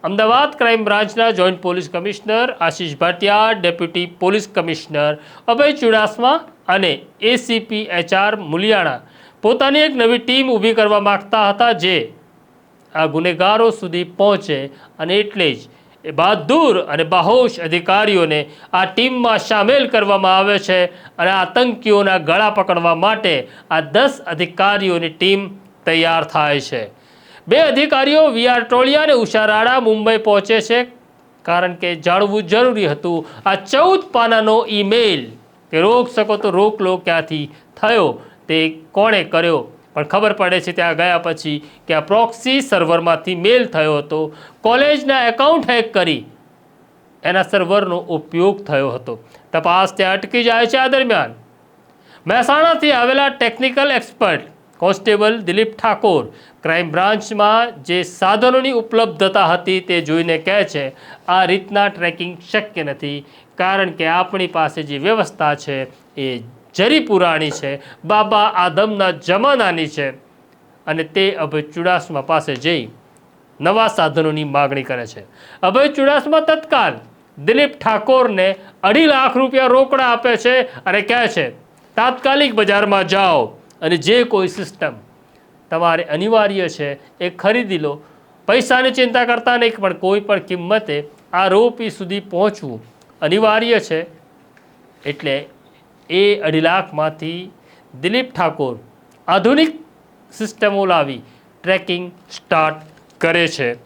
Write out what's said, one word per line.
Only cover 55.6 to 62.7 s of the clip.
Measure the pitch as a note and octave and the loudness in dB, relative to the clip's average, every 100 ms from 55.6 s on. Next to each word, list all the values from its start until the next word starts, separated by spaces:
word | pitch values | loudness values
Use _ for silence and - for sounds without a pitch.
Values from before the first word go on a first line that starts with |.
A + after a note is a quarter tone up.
| A3 - | -2 0
ઠાકોર | A3+ G#3 A3 D#3+ G#2+ - - _ | -2 0 2 0 -2 -12 -20 _
ક્રાઇમ | D#3 E3 E3+ | -2 -2 -2
બ્રાન્ચમાં | D#3 F#3+ G#3+ G#3 G#3+ G#3 A3 A#3+ F#3+ | 0 0 0 -4 0 2 4 0 -6
જે | C3+ F3+ | -4 -4
સાધનોની | F3+ - F#3+ G#3+ B3 B3+ C4 | -4 -2 0 2 2 2 0
ઉપલબ્ધતા | A#3+ A3+ A3+ A3 D#3+ F#3+ G3 F3 | -2 0 0 0 0 0 2 2
હતી | F3 F3 F#3 | 0 0 -4
તે | F3+ F3 | 0 -2
જોઈને | D3+ D#3+ E3 D#3+ | 0 -2 0 -2
કહે | D#3+ G3+ | 0 0
છે, | G3 D3 C3+ - - - - | 0 -4 -8 -12 -20 -16 -2
"આ | F#3 | 2
રીતના | F3+ F#3+ G3 G3+ G3+ | 2 0 -2 0 0
ટ્રેકિંગ | F#3+ E3+ E3+ F3+ F3 - | 0 -6 -4 -10 -10 -4
શક્ય | G#3+ G#3 | -4 -4